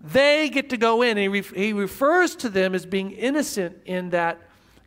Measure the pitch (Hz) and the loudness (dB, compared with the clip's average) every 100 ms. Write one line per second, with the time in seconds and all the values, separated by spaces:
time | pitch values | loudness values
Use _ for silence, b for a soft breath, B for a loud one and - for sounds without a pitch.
0 | 151 247 285 302 302 269 269 247 226 226 | -2 2 4 4 2 -2 -4 0 2 4
1 | 247 208 196 202 196 180 214 208 190 - | 2 2 0 -2 -4 -4 -2 -2 -4 0
2 | 277 349 339 - 240 190 185 185 175 190 | 2 4 2 -2 -4 0 0 -2 -4 -6
3 | 190 196 240 294 277 208 175 - - 185 | -6 -4 -2 0 -2 -4 -6 -8 -8 -6
4 | 180 175 170 170 - b b b | -2 -2 -2 -4 -14 b b b